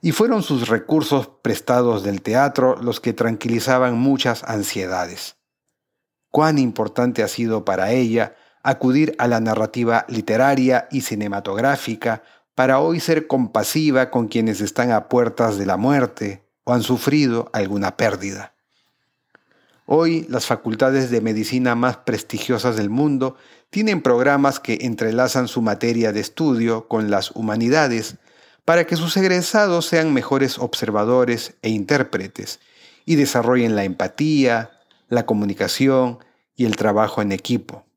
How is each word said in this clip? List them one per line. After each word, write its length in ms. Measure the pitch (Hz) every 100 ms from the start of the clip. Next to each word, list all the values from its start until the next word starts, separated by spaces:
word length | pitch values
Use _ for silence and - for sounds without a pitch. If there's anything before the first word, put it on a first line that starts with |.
Y 120 | 170
fueron 300 | 151 226 226
sus 260 | - 139 117
recursos 600 | 117 - 156 156 139 127 _
prestados 600 | - 107 - 123 123 107
del 200 | 98 98
teatro 540 | - 117 139 139 127 -
los 200 | 120 113
que 120 | -
tranquilizaban 840 | 107 117 113 120 117 113 127 127 120
muchas 440 | 131 135 131 113
ansiedades. 920 | - 110 98 - 92 90 87 90 - - _ _ _ _ _ _ _ _ _
Cuán 280 | - 156 151
importante 640 | 127 104 110 - 123 120
ha 60 | 107
sido 380 | - 117 110 101
para 260 | 92 95
ella 440 | 127 120 117 107 - _ _
acudir 540 | - 135 127 131 156 -
a 100 | 123
la 120 | 117
narrativa 680 | 113 107 110 - 117 113 -
literaria 800 | 117 104 110 135 139 127 123 -
y 120 | 139
cinematográfica 1200 | - 107 104 101 98 98 131 139 - 110 120 110 _ _ _
para 260 | - 131 135
hoy 200 | 160 170
ser 260 | - 160 156
compasiva 840 | 139 120 - 104 156 156 131 127
con 180 | 131 113
quienes 340 | 117 113 101
están 300 | 104 - 123
a 180 | 110 -
puertas 480 | 123 117 - 117 101
de 80 | 98
la 100 | 92
muerte 720 | 120 143 127 - 104 98 _ _
o 80 | -
han 100 | 120
sufrido 680 | 110 123 - 147 139 117 117
alguna 460 | 110 95 101 98 -
pérdida. 560 | 120 98 98 98 - _ _ _ _ _ _ _ _ _ _ _ _ _ -
Hoy, 320 | 151 165 165 -
las 180 | 123 -
facultades 640 | 117 - 113 131 135 127
de 100 | 117
medicina 540 | 110 107 107 127 127
más 220 | 120 127 120
prestigiosas 800 | - 113 - 107 - 120 123 110
del 140 | 101
mundo 440 | 113 151 139 131 - - - _
tienen 320 | - 214 190
programas 580 | 143 120 127 143 139 135
que 180 | - 113
entrelazan 680 | 123 110 110 113 127 135 123
su 140 | -
materia 500 | 113 101 117 117 113
de 80 | 104
estudio 680 | 101 - 160 123 113 113 113
con 240 | 117 107
las 220 | 101 -
humanidades 840 | - 110 110 117 147 147 117 110 - _ _ _ _
para 220 | - 170 165
que 80 |
sus 220 | 170 165 196
egresados 680 | 190 185 175 214 208 175 165
sean 280 | 165 160
mejores 460 | 135 120 135 135 -
observadores 960 | 123 - 113 104 107 127 123 117 - -
e 80 | 113
intérpretes 920 | 110 98 143 131 98 95 - 98 - _ _ - _
y 120 | - 160
desarrollen 580 | 139 127 113 127 117
la 80 | 107
empatía, 880 | 98 90 92 - 151 151 131 117 113 _ _ _ _
la 180 | 123 139
comunicación 960 | 107 101 101 92 - 135 135 127 120 - _ _
y 120 | _ 120
el 100 | 104
trabajo 440 | 107 104 107 -
en 120 | 104
equipo. 520 | 98 - 120 - - _